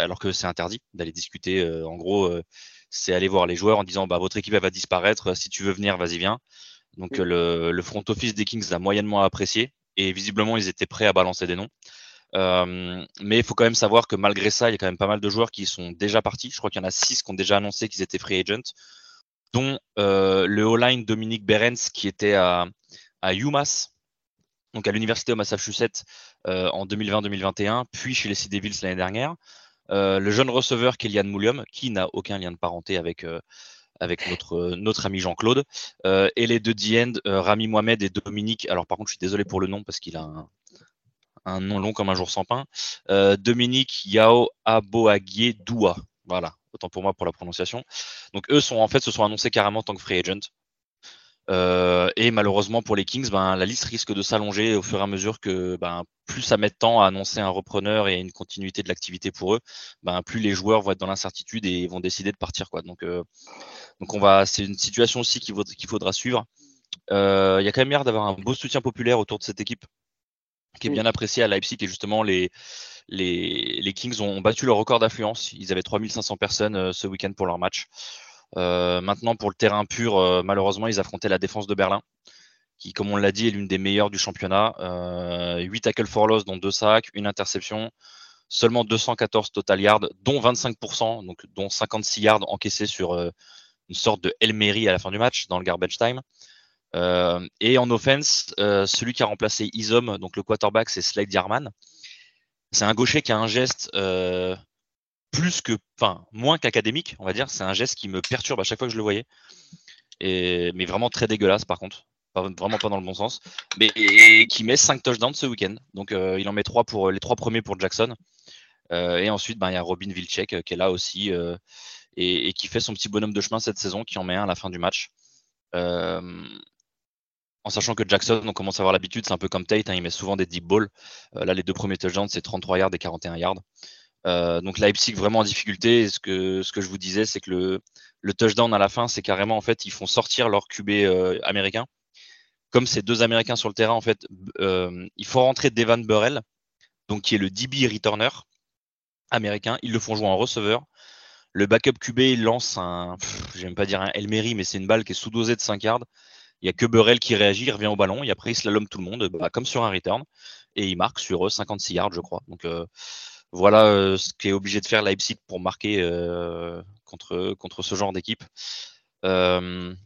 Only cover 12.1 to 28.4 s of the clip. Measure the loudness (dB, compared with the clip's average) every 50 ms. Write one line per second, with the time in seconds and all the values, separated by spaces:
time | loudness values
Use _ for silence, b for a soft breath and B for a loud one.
12.1 | B B B B -2 0 2 2 4 2 2 0 -2 -6 -6 -8 -8 -10 -12 -14
13.1 | _ -10 -2 2 2 2 2 2 2 4 4 4 4 4 2 6 6 6 6 6
14.1 | -2 2 2 2 2 2 0 0 0 2 2 0 0 0 -2 -4 -2 0 0 0
15.1 | 0 0 0 -2 0 0 -2 -2 -2 -8 -8 -8 -8 -8 -10 -12 -8 -4 -4 0
16.1 | 0 2 0 0 -6 -6 -12 -12 -12 -8 -8 -6 -6 -4 -6 -4 -2 -2 -2 0
17.1 | -2 -4 -6 -6 -6 -4 0 2 2 2 2 -2 -6 -6 -6 -6 -4 -6 -6 -4
18.1 | -4 -8 -6 -2 -2 -2 0 -2 -2 -4 -6 -12 -16 B B B B B B B
19.1 | B B B _ _ _ _ _ -2 0 0 0 -4 -6 _ _ -4 0 2 2
20.1 | 4 4 4 4 4 4 2 2 2 2 4 4 4 4 4 2 2 0 0 -2
21.1 | -2 -2 -2 -6 -6 -6 0 2 2 4 4 2 0 0 -6 -8 -6 -4 -6 -6
22.1 | -4 0 2 4 4 6 4 4 4 2 0 -4 -6 _ B B B B B B
23.1 | B -6 -2 -2 -2 0 -2 0 0 0 0 0 -2 -6 -6 -10 _ _ _ _
24.1 | _ _ _ _ _ _ _ _ _ _ _ _ -12 -6 -4 -2 -2 0 0 0
25.1 | -2 -2 0 -2 -2 -2 -2 -4 -4 -6 -4 -6 -4 -2 -2 -2 -2 -6 -16 B
26.1 | B B B B B B -8 -6 -4 -2 -2 -2 -4 -4 -6 -6 -6 -4 -2 0
27.1 | 0 0 0 -2 -6 -2 -4 -4 -2 -2 -2 -2 -2 -2 -4 _ -10 -10 -8 -6
28.1 | -4 -4 -4 -4 -4 -6